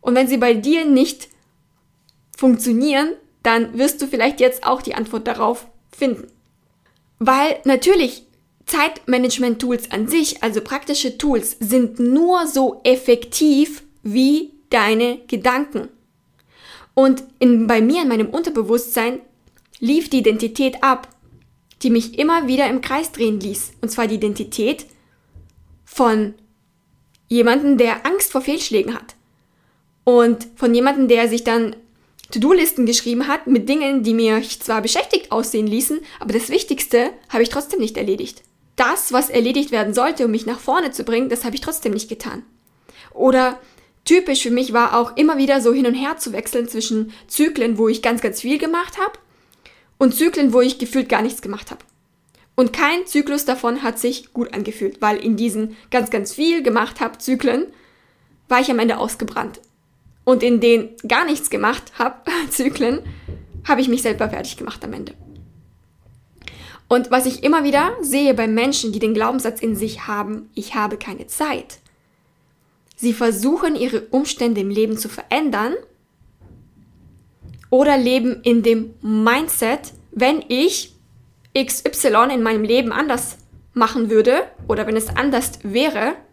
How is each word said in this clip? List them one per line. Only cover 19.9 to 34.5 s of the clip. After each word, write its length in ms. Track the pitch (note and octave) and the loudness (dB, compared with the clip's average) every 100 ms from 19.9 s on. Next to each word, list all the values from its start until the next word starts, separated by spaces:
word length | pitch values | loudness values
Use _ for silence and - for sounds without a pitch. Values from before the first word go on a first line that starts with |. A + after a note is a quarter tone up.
| D4+ D#4+ | 0 2
die 100 | C4+ | 2
Identität 640 | A3 G#3+ A3+ A3 C4 C4 | 2 2 -2 0 -2 0
ab, 260 | C4+ B3+ - _ _ _ _ _ _ _ | 0 0 -4 _ _ _ _ _ _ _
die 80 | B3+ | 2
mich 280 | A#3 A#3 - | 2 0 -2
immer 300 | D4+ E4+ C#4 | 2 2 2
wieder 200 | C4 C#4 | 0 2
im 120 | B3+ | 0
Kreis 320 | - C4+ D#4+ | -2 -4 -4
drehen 260 | - A3+ G#3+ | -2 -2 -2
ließ. 340 | F#3+ G3 - - | -6 -8 -10 -10
Und 80 | A3+ | -8
zwar 160 | A3 A3 | -4 -2
die 80 | |
Identität 720 | G#3+ G#3+ G3+ G3+ - A3 D#4 - _ _ _ _ - - _ _ _ | 0 -2 -4 -8 -2 -2 -2 -8 _ _ _ _ -20 -20 _ _ _
von 500 | _ - A#3+ A3 G#3 - _ _ _ _ _ _ _ _ _ | _ 0 2 2 -2 -8 _ _ _ _ _ _ _ _ _
jemandem, 480 | A#3 A#3 C4 C#4+ C4 | 2 4 4 4 4
der 300 | A#3+ A3 C4+ | 4 0 -2
Angst 260 | F#4+ - | -2 0
vor 80 | C4+ | -2
Fehlschlägen 540 | C4 D4+ - G#3+ G3+ | -2 -4 0 -2 -2
hat. 200 | A#3 - - _ _ _ _ _ _ _ _ | -6 -12 -20 _ _ _ _ _ _ _ _
Und 420 | - A#3+ A#3 A3+ - - | 4 6 6 2 -4 -2
von 180 | B3+ | 2
jemandem, 340 | A#3 C4 C#4 C4 | 4 2 2 0
der 200 | A3+ A#3 | 2 0
sich 160 | A#3 | 0
dann 320 | A#3 A3+ A3+ - _ _ _ _ - | 0 0 -2 -6 _ _ _ _ -10
To-Do-Listen 560 | A#3 C4 F4+ D#4+ - A#3 | -2 4 4 4 0 0
geschrieben 420 | A#3 - A#3+ C#4 | 0 -2 -4 -2
hat 180 | C#4+ - | -4 2
mit 220 | B3 G#3+ | 2 2
Dingen, 340 | D4 C#4 C#4 | 0 0 0
die 120 | A3 | 0
mir 280 | A3+ A3+ A3 | 2 2 0
zwar 380 | - | -2